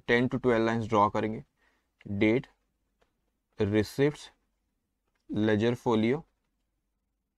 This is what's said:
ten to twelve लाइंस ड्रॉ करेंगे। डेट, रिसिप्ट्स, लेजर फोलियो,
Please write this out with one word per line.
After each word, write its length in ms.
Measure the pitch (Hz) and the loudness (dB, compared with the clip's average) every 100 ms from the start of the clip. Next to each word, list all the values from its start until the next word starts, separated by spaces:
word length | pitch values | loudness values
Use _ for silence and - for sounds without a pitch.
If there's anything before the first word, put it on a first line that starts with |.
| - | 0
ten 180 | 120 127 | 2 2
to 120 | 127 | 0
twelve 260 | 123 113 113 | 0 2 2
लाइंस 220 | 117 107 | -2 0
ड्रॉ 200 | 107 104 | 2 2
करेंगे। 340 | 107 107 117 - _ _ _ _ _ - | 0 -4 -8 -14 _ _ _ _ _ -10
डेट, 400 | 101 110 127 - _ _ _ _ _ _ _ _ _ _ - | 0 2 2 -4 _ _ _ _ _ _ _ _ _ _ -6
रिसिप्ट्स, 720 | 101 107 101 - 143 147 - _ _ _ _ _ _ _ _ _ - | 0 0 0 0 -2 -2 -14 _ _ _ _ _ _ _ _ _ -10
लेजर 440 | 110 107 107 117 | -2 0 2 0
फोलियो, 500 | 123 127 110 113 147 - _ _ _ _ _ _ _ _ _ _ | -2 -2 0 0 -2 -6 _ _ _ _ _ _ _ _ _ _